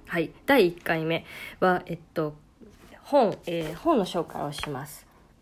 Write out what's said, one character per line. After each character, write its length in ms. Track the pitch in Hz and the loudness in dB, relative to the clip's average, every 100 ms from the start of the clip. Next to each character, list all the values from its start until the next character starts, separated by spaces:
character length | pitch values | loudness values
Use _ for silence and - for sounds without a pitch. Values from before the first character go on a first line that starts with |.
| - | -6
は 120 | 170 | -4
い。 140 | 160 - | -4 -4
第 220 | - 277 180 | 2 6 4
一 160 | 170 | 2
回 240 | - 165 160 | -4 -2 -2
目 180 | 165 - - - - | -2 -6 -16 -16 0
は、 220 | 185 180 - | 2 2 -2
え 80 | |
っ 40 | 165 - | -12 -8
と、 220 | - 151 151 - _ - - - - | -4 -4 -6 -18 _ -20 -20 -20 -20
本、 380 | - 294 311 - - | 2 4 4 2 -6
え 260 | 170 156 | -6 -6
ー、 40 | 165 | -2
本 200 | 320 285 | 2 2
の 80 | |
紹 220 | 180 180 156 | 2 -2 -4
介 160 | - | -6
を 100 | 147 | -8
し 160 | 147 - | -6 -8
ま 180 | 135 147 | -8 -10
す。 200 | - - _ _ _ | -16 -20 _ _ _